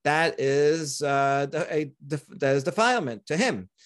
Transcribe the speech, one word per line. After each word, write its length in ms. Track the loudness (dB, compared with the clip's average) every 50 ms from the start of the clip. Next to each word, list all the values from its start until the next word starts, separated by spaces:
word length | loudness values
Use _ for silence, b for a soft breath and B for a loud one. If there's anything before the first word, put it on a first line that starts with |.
| 0
that 360 | 0 2 2 2 0 0 0
is, 640 | 0 2 2 4 4 4 2 0 -2 -6 -6 -4
uh, 440 | -2 0 0 2 2 2 2 0 -2 -2
de-, 240 | -4 -4 -4 -2 -4
a 180 | -4 -4 -6 -10 _ -10
def-, 220 | -8 -8 -8 -8 -10 -6 -2
that 160 | 0 2 2
is 80 | 2 0
defilement 640 | 0 0 2 2 2 2 0 -2 -4 -6 -8 -8
to 100 | -4 -2
him. 320 | 0 0 0 -2 -4 -8 -14 _ b b